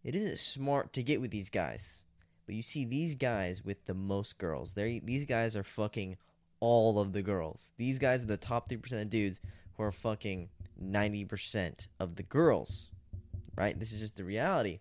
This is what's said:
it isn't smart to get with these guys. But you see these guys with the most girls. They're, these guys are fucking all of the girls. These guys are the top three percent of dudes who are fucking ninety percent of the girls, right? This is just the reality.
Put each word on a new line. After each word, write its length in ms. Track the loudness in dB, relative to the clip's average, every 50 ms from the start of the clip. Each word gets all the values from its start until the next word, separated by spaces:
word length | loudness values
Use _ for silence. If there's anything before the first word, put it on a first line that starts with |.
| -6
it 100 | -4 -4
isn't 240 | -2 -2 -2 -2 -2
smart 540 | -4 -4 -4 -2 0 2 2 2 0 -2
to 100 | -4 -4
get 200 | 0 2 2 2
with 80 | 0 -2
these 180 | -4 -6 -6 -2
guys. 560 | 0 0 0 0 -4 -8 -10 -12 -14 -18 -20 _ _ _ -20 _ _ _ _
But 120 | -6 -6
you 60 | -6
see 220 | -6 -4 -4 -4 -2
these 300 | 0 0 0 0 -2 0
guys 500 | 0 2 2 2 2 0 -2 -2 -4 -4
with 220 | -6 -6 -4 -4
the 80 | -6 -4
most 420 | -2 0 0 0 0 0 -2 -6
girls. 380 | _ -4 -2 -2 -2 -6 -6 -4
They're, 260 | -2 -2 0 -2 -2
these 240 | -2 -2 -2 -2 0
guys 320 | 2 2 2 2 2 0
are 80 | -2 -4
fucking 540 | -4 -2 -2 -2 0 0 -4 -4 -4 -8 -10 _ _ _ _ _ _ _ _
all 380 | 4 6 8 8 8 8 6 4
of 160 | 2 2 0
the 80 | 0
girls. 500 | 0 2 0 0 0 -2 -6 -10 -18 -20 _ -2
These 200 | -2 0 0 4
guys 240 | 4 4 4 4
are 40 | 2
the 100 | 0 -2
top 320 | -2 0 -2 -2 -2 0 -2
three 80 | -8
percent 260 | -8 -6 -6 -4 -4
of 80 | -2 2
dudes 300 | 2 4 4 4 0 -2 -10 -12 -12 -14 -18 -16 -4
who 80 | -2
are 100 | -2 -2
fucking 580 | -2 0 -2 -2 -2 0 -2 -4 -2 -4 -6 -8 -12 -14 -16 -14 -10 -8
ninety 460 | -4 0 2 4 4 4 2 -2 -2
percent 640 | -4 -6 -6 -6 -2 0 0 0 0 -4 -8 -14 -16 -4 -4
of 180 | -4 -4 -2
the 60 | -8
girls, 680 | -8 0 4 6 8 8 6 6 2 -4 -8 -10 -10 -14 -18 -20 -14 -12 -12 -12 -10 -10 -10 -10 -10 -8 -2
right? 220 | 0 0 0 0 -2
This 140 | -6 -6
is 80 | -4 -6
just 160 | -6 -6 -6
the 80 | -8 -6
reality. 540 | -4 -2 0 2 2 2 2 2 0 -2 -6